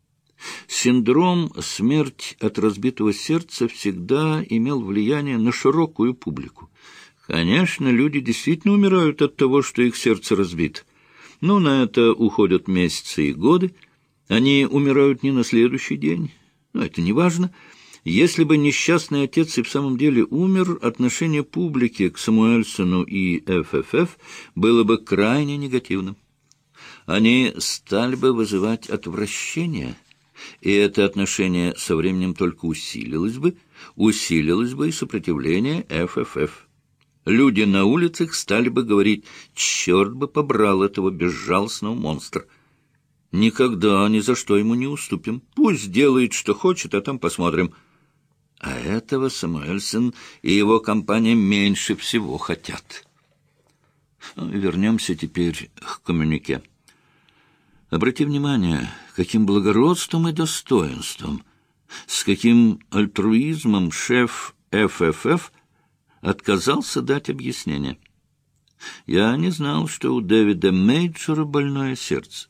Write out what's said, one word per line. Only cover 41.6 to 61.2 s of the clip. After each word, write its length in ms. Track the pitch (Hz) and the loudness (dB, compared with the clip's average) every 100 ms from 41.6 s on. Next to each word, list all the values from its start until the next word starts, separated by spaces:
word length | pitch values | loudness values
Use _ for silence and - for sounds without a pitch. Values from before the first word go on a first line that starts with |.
| 110 - 104 | -2 -6 -8
монстра! 520 | 120 78 73 - - - _ _ _ _ _ _ _ _ | -6 -6 -6 -8 -10 -10 _ _ _ _ _ _ _ _
Никогда 800 | 90 110 - 127 101 104 98 104 | 0 2 2 0 2 2 4 2
ни 120 | 110 | 2
за 140 | 104 | 0
что 220 | 123 - 101 | -2 0 2
ему 180 | 107 | 2
не 120 | 120 135 | -2 -4
уступим. 560 | 143 - - - 123 - | -8 -8 -8 -6 -10 -8
Пусть 380 | - 233 143 101 | 0 2 2 -2
делает, 400 | 95 143 131 117 | 2 4 4 0
что 220 | - - | -2 -2
хочет, 400 | - 185 180 - | 0 0 -2 -4
а 80 | 101 | -4
там 160 | 98 85 | -4 -6
посмотрим". 560 | 90 - 85 80 90 - _ _ _ _ _ _ _ _ | -6 -2 0 0 -2 -4 _ _ _ _ _ _ _ _
А 100 | - 65 | -12 -8
этого 520 | 69 110 - 135 131 | -6 -6 -4 -2 -2
Самуэльсон 800 | - 85 80 73 98 - 110 123 - - - | -4 -6 -6 -6 -6 -4 -2 -2 -4 -14 -8
и 100 | 71 | 0
его 280 | 98 104 113 | 2 4 2
компания 540 | 110 107 - 110 113 | 2 -2 0 0 2
меньше 640 | 117 98 101 101 95 - 104 | 2 4 2 2 0 -2 -4
всего 400 | - 117 98 143 | -4 -4 -4 -6
хотят. 680 | - - - - - - - _ _ _ _ _ _ _ _ _ _ _ - - | -6 -8 -8 -14 -14 -20 -20 _ _ _ _ _ _ _ _ _ _ _ -20 -12
Ну, 140 | - | -8
вернемся 640 | 101 95 85 104 113 - | -4 -2 0 0 0 -2
теперь 560 | 80 80 90 85 80 - - | -6 -6 -2 -2 -4 -10 -16
к 260 | - - | -14 -10
коммюнике. 600 | - 82 78 76 - 65 - _ _ _ _ _ _ _ _ _ _ _ _ | -4 -2 0 -2 -4 -8 -8 _ _ _ _ _ _ _ _ _ _ _ _
Обрати 380 | 82 117 123 147 | -2 -2 0 -2
внимание, 640 | 143 143 131 87 76 60 - - - | 0 0 0 0 0 -4 -12 -10 -6
каким 300 | 87 110 101 | -2 0 2
благородством 800 | 101 98 104 151 175 - 165 165 | 2 2 4 4 2 -2 -2 -2
и 40 | |
достоинством, 1120 | 156 160 - - 117 78 64 - - | -2 -4 -6 0 0 0 -4 -10 -10